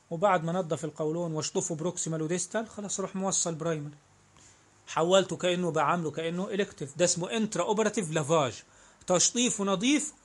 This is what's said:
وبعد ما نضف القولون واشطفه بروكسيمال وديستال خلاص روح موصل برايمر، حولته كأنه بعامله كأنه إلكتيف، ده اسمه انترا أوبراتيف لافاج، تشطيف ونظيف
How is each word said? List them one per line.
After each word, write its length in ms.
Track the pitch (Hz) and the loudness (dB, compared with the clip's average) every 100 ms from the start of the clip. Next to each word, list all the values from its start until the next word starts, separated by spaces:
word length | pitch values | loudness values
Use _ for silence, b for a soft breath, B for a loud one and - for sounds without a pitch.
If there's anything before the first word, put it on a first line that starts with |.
| - | -12
وبعد 340 | 170 202 180 | 0 2 4
ما 80 | 165 | 2
نضف 340 | 180 165 160 156 | -2 -2 -4 -6
القولون 480 | - 156 170 170 | -4 -4 -2 -2
واشطفه 420 | 156 147 190 - 160 | -4 -4 -4 -4 -4
بروكسيمال 460 | 170 170 160 160 | -4 -4 -6 -4
وديستال 480 | 156 175 - 214 226 | -2 -4 -4 -6 -6
خلاص 300 | - 202 - | -10 -8 -6
روح 160 | 185 190 | -6 -4
موصل 400 | 190 185 175 156 | -2 -2 -2 -4
برايمر، 360 | 165 156 147 143 _ _ _ - B B B _ - | -4 -4 -6 -14 _ _ _ -20 B B B _ -6
حولته 500 | 147 170 190 185 156 | 0 6 6 6 0
كأنه 340 | 180 175 175 | 0 0 0
بعامله 400 | 151 143 175 156 | 2 2 2 -2
كأنه 360 | 156 165 175 214 | -4 -4 -4 -4
إلكتيف، 500 | 196 196 - 143 151 | -2 -4 -4 -10 0
ده 80 | 175 | 2
اسمه 260 | 170 190 | 2 -2
انترا 320 | 233 214 175 | -2 -2 0
أوبراتيف 480 | 175 208 214 220 165 | 0 2 2 0 -2
لافاج، 520 | 160 143 160 127 - - B B B - | -2 2 4 2 -2 -16 B B B 0
تشطيف 520 | 175 - 240 247 - | 2 2 2 2 2
ونظيف 540 | 196 185 247 294 - - | 0 2 2 2 0 -10